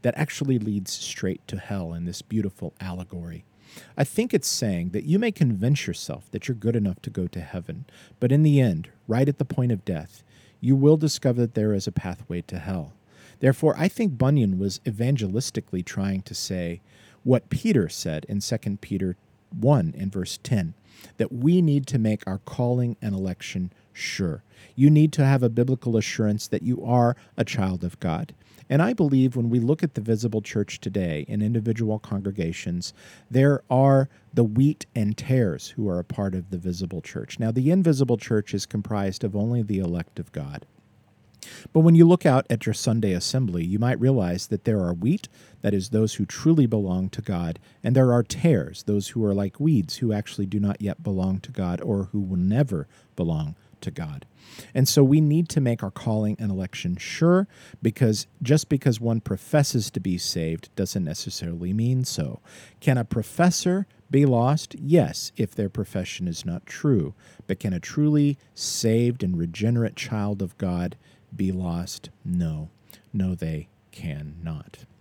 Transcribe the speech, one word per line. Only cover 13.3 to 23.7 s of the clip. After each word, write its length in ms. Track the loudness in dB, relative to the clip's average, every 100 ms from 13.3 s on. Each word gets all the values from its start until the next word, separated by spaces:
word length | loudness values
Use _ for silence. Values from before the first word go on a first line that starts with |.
| _
Therefore, 340 | 2 4 2 2
I 120 | -2
think 280 | 0 -2 2
Bunyan 420 | 2 4 2 0
was 200 | -2 -4
evangelistically 1040 | -8 -2 0 0 -2 -4 -4 -8 -6 -8
trying 380 | -6 -4 -2 -4
to 120 | -6
say 480 | -12 -6 -6 -6 -8 _ _ -20 _
what 260 | 2 2 _
Peter 380 | -4 2 2 0
said 360 | -4 -6 -6 -4
in 120 | -6
Second 400 | -4 -6 -4 -8
Peter 360 | -6 -4 -4 -6 _ _ _
one 440 | -2 2 4 2 -4
in 140 | -6
verse 280 | -6 -8 -10
ten, 320 | -4 -2 -2 -8 _ -20 -20 -6
that 160 | -4
we 300 | 0 2 4
need 240 | 4 2 0
to 120 | 0
make 280 | 0 0 -4
our 120 | -8
calling 580 | -8 -4 0 0 0 -4
and 140 | -6
election 580 | -4 -4 -6 -8 -6 -6